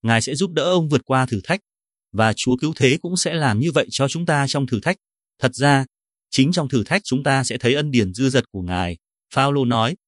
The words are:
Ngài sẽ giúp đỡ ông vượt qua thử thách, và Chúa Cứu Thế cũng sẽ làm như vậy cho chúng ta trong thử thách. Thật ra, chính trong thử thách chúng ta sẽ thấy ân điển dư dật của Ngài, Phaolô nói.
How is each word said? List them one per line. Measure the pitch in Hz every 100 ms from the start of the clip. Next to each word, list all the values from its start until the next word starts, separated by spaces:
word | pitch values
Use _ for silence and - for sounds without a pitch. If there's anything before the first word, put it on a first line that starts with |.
Ngài | 113 113
sẽ | 113
giúp | 143 190
đỡ | 165
ông | 160 185 160
vượt | 143
qua | - 131 127
thử | 110
thách, | - 185 _ _ _ _ _
và | 98 110 107
Chúa | - 127
Cứu | 147 160
Thế | 135 135
cũng | 175 180
sẽ | 175
làm | 165 143 107
như | 156
vậy | 147 -
cho | - 135
chúng | 165 170
ta | 147 139
trong | 143 131
thử | 110
thách. | - 190 _ _ _ _
Thật | 127
ra, | 127 139 139 131 _ _ _ _
chính | - 135
trong | 175 143
thử | 123
thách | 101 180
chúng | - 131
ta | 143 135
sẽ | 127 110
thấy | 120
ân | 139 151
điển | 127 98
dư | 92 131
dật | 131 -
của | 98
Ngài, | 90 90 87 87 _ _ _
Phaolô | - 139 143
nói. | 123 117 113 180